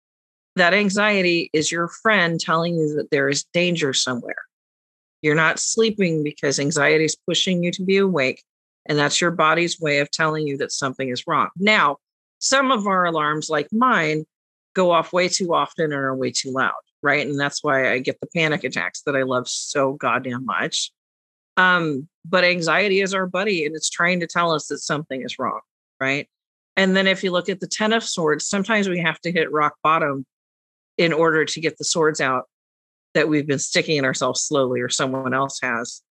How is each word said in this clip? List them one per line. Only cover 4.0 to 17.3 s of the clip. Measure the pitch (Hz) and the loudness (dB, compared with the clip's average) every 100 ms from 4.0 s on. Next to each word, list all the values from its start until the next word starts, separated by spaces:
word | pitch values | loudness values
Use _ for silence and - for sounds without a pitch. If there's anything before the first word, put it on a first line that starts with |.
| - 123 - - - _ _ _ _ _ _ _ | -2 -4 -6 -12 -14 _ _ _ _ _ _ _
You're | 151 151 | 0 2
not | 160 - | 2 0
sleeping | - 226 226 208 185 160 | -2 0 0 2 0 0
because | 147 - 147 139 | -4 -2 -2 0
anxiety | 143 147 143 156 | 0 2 4 4
is | 156 - | 2 -2
pushing | - 165 190 175 | -4 -2 0 0
you | 175 | 0
to | 175 | -2
be | 185 196 | 0 2
awake. | 196 165 131 - _ _ _ _ - | 2 2 0 -2 _ _ _ _ -2
And | 147 | 0
that's | 147 - | 2 2
your | 175 | 0
body's | 170 156 160 170 - | 2 2 2 0 -2
way | 156 143 | 0 0
of | 143 | 0
telling | - 160 156 151 | 0 -2 0 -4
you | 139 | -4
that | 131 | -4
something | - 135 131 131 | -4 -4 -4 -6
is | 123 - | -6 -2
wrong. | 147 95 165 | 0 0 0
Now, | 202 214 147 143 _ _ _ _ | 2 4 2 0 _ _ _ _
some | - 262 262 | 0 2 2
of | 247 202 | 0 2
our | 185 | 0
alarms, | 175 160 151 156 151 | 0 0 0 -2 -2
like | 151 147 | -4 -2
mine, | 220 254 208 156 156 160 _ _ _ _ | 0 2 2 2 -2 -6 _ _ _ _
go | - 180 | 0 4
off | 170 160 | 4 2
way | 180 180 | 0 0
too | - 180 | 0 0
often | 151 143 - 156 | 0 0 -2 -2
and | |
are | 143 135 131 | 0 -2 -2
way | 127 | -2
too | - 135 | -4 -4
loud, | 131 120 - - _ | -2 -2 -2 -12 _
right? | 143 143 | 0 0
And | 139 | 0